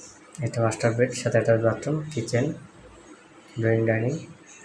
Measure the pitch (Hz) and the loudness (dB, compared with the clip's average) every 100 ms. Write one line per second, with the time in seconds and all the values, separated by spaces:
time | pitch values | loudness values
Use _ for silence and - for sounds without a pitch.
0 | - - - - 110 117 113 - 120 117 | -20 -20 -20 -8 -6 0 0 2 0 2
1 | 127 - 117 113 110 113 113 110 147 156 | 0 0 0 2 4 4 2 0 -4 -4
2 | 151 123 - 120 147 - - - - - | -4 -6 -2 0 0 -4 -14 -20 -20 -20
3 | - - - - - 120 113 113 113 113 | -20 -20 -20 -20 -14 -2 2 2 2 2
4 | 120 165 - - - - | 0 -4 -8 -20 -20 -14